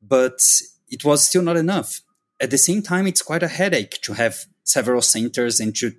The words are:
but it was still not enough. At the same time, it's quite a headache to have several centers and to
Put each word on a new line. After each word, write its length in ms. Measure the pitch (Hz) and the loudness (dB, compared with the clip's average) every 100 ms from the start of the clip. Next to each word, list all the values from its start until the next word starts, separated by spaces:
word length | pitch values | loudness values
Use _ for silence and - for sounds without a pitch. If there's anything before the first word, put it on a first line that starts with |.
but 380 | 104 131 127 127 - - - _ _ | 2 2 2 2 2 2 -2 _ _
it 140 | 120 | -4
was 220 | 147 147 - | 2 2 4
still 160 | 180 | 2
not 160 | 170 170 | 2 0
enough. 440 | 165 196 113 - _ _ _ _ | 0 -2 -4 -8 _ _ _ _
At 120 | 131 | -2
the 60 | 135 | 2
same 240 | - 196 | 2 2
time, 260 | 202 180 190 | 0 0 0
it's 140 | 175 | -2
quite 220 | - 160 | -2 -2
a 40 | 175 | -2
headache 540 | 151 190 156 101 - | -2 0 0 -2 -10
to 100 | - | -10
have 320 | 101 117 110 - _ | -2 -2 -2 -14 _
several 380 | - - 117 123 | -2 0 2 0
centers 580 | 117 113 117 123 120 117 | 2 0 -2 -2 -2 0
and 160 | 110 107 | -2 -4
to 160 | 120 | -6